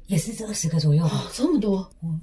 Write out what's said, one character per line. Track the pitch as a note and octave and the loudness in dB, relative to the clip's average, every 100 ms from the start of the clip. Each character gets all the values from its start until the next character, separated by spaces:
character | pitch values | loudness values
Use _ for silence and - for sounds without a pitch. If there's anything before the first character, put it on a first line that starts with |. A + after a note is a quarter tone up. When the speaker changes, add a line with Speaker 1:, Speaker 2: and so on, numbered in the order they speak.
| - | -4
Speaker 1:
也 | F#3 | -2
是 | G#3+ | -2
这 | A3 G#3+ | -4 -6
二 | |
十 | G#3 E3+ | -4 -2
个 | D#3+ | 0
左 | D3+ | 4
右 | D3 E3 | 4 4
吧。 | C#3 C3 | 0 -4
Speaker 2:
哦， | |
这 | - C#4+ | -2 0
么 | D4+ | 2
多。 | G#3 G3 F#3 - | 2 0 -4 -10
Speaker 1:
嗯， | E3 D#3+ | -8 -6